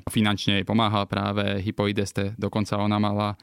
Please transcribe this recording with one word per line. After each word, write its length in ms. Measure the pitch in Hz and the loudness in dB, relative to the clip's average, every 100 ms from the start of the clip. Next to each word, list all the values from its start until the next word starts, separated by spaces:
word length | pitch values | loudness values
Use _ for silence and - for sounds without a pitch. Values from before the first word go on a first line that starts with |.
| - | -2
Finančne 480 | - 107 101 - 101 | 0 2 2 0 0
jej 80 | 95 | 2
pomáhal 400 | 104 110 107 98 | 2 2 2 0
práve 560 | 98 101 101 101 98 | -2 -2 -2 -2 -2
Hipolit 320 | 98 104 104 | -4 0 0
d'Este. 400 | 104 98 - 98 110 | 0 -2 -2 -4 -2
Dokonca 320 | 101 110 104 | -4 -2 -2
ona 240 | 104 104 104 | 0 2 2
mala 400 | 104 104 104 104 | 2 2 0 -4